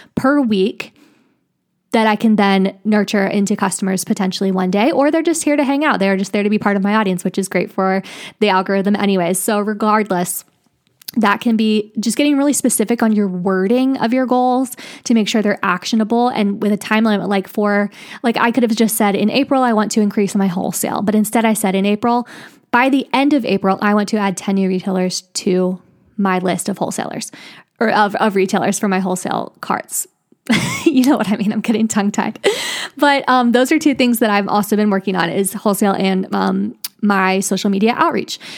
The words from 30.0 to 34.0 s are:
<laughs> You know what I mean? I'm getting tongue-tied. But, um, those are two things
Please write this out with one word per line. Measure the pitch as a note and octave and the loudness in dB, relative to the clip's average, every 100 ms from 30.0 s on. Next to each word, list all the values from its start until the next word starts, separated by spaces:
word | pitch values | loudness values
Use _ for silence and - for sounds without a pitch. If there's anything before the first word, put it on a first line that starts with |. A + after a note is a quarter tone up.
| - _ _ _ - | -10 _ _ _ -4
<laughs> | - - C6 E4 | -2 -2 -2 0
You | C4 | 2
know | B3+ C#4+ | 4 2
what | G3+ | 0
I | A3 | -2
mean? | G3+ | 0
I'm | G#3+ | -2
getting | - G#3+ A3 | 0 0 0
tongue-tied. | A3 G3+ G#3 G3+ - - A4+ - - - - | 0 0 0 -4 -2 -4 -4 -6 -8 -10 0
But, | C#4+ C#4 - | 2 2 2
um, | B3+ A#3+ | 2 4
those | A#3+ B3+ | 4 4
are | D#4+ | 2
two | D4+ | 2
things | C4 | 2